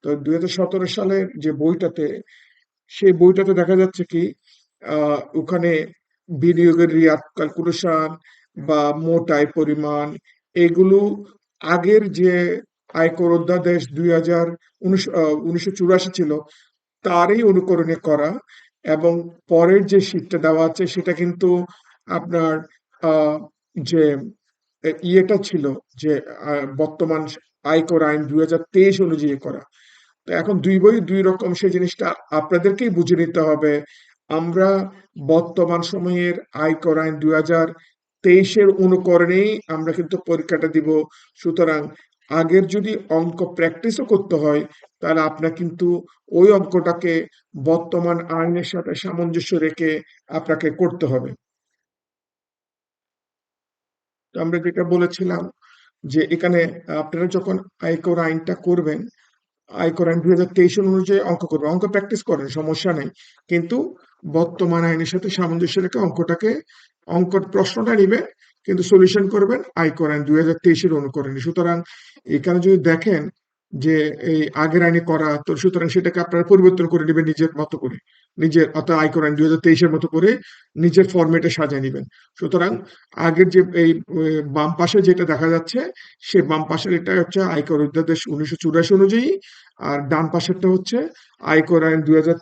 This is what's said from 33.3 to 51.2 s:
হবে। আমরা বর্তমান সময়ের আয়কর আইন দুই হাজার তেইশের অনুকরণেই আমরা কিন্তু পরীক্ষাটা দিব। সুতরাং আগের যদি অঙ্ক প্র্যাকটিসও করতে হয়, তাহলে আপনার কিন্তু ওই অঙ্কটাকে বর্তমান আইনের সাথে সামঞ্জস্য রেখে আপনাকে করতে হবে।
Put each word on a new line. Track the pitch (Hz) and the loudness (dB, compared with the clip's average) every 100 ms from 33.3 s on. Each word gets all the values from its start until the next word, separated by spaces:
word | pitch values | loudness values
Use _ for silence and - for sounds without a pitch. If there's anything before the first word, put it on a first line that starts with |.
| 170 | 0
হবে। | 156 151 151 147 147 _ _ _ _ | 0 2 0 0 -4 _ _ _ _
আমরা | 156 170 175 190 196 190 - _ - 139 | -6 -2 0 2 2 -4 -12 _ -12 0
বর্তমান | 160 170 190 170 175 | 2 2 -2 0 -2
সময়ের | 170 196 175 180 175 175 - | -4 -6 -4 -2 -2 -4 -10
আয়কর | - 156 160 170 156 | -4 -2 0 0 0
আইন | 160 | -2
দুই | 156 156 | -2 0
হাজার | 156 156 165 165 170 _ _ _ _ | 0 2 0 0 -4 _ _ _ _
তেইশের | 190 185 190 220 202 | 6 6 6 4 4
অনুকরণেই | 190 185 180 185 175 170 185 208 214 - | 4 2 2 4 2 4 2 0 -2 -6
আমরা | 160 160 | -6 -4
কিন্তু | 160 165 185 - | -4 -6 -8 -4
পরীক্ষাটা | 165 156 160 160 | -4 -2 -4 0
দিব। | 160 151 156 156 _ _ _ | -2 0 -2 -2 _ _ _
সুতরাং | 170 165 165 156 147 - _ _ _ | -6 0 0 0 -6 -14 _ _ _
আগের | 160 160 190 185 | -2 4 2 2
যদি | 202 190 156 - | -2 -4 -8 -2
অঙ্ক | 160 170 165 | -2 -2 -4
প্র্যাকটিসও | 180 - 165 165 226 220 | -6 -2 -4 -2 -6 -6
করতে | 254 196 196 160 | 0 0 0 0
হয়, | 151 147 - _ _ _ | 0 0 -4 _ _ _
তাহলে | 165 160 | -2 0
আপনার | 156 156 165 | 0 -2 -6
কিন্তু | 165 175 175 180 175 - _ _ | -4 -8 -2 -2 -2 -6 _ _
ওই | 170 196 | 4 6
অঙ্কটাকে | 196 185 180 170 170 175 165 - _ _ 156 | 6 2 -2 -2 -2 -2 -4 -6 _ _ -6
বর্তমান | 135 165 170 180 170 170 170 | -2 -2 0 -4 -2 -4 -4
আইনের | 165 165 175 | -4 -2 -2
সাথে | - 185 170 | -4 -8 -8
সামঞ্জস্য | 165 185 170 170 165 - | -8 -8 -6 -4 -4 -2
রেখে | 175 160 160 160 156 - _ _ | -2 -2 -2 -4 -4 -10 _ _
আপনাকে | 156 160 160 156 | -8 -4 -2 -2
করতে | 151 180 175 147 | -2 -2 -2 -2
হবে। | 131 | -2